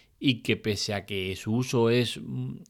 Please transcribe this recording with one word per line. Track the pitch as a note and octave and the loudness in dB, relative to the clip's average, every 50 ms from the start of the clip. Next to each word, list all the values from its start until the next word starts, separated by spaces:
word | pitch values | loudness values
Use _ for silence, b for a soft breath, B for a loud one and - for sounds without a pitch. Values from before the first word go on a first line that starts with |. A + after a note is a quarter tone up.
| B B B - | B B B -2
y | - C#3+ A#2+ G#2+ | 2 2 2 2
que | - - A2 | 2 0 0
pese | - - A2 G2+ G2 - - G#2 | 0 0 -2 -2 -2 -2 -4 -4
a | G2 - | -4 -4
que | - G2+ F#2+ F#2 F#2+ F#2 | -4 -4 -4 -2 -4 -4
su | - - G#2+ A2 | -4 -4 -2 0
uso | B2+ B2 B2 C3 A#2+ A#2 A2+ | 0 0 2 2 4 4 6
es, | A#2+ B2 A#2+ - - | 6 4 2 0 -2
mm, | - - - B2+ B2+ B2+ C3 - - - | -8 -8 -8 -6 -6 -6 -6 -8 -12 -14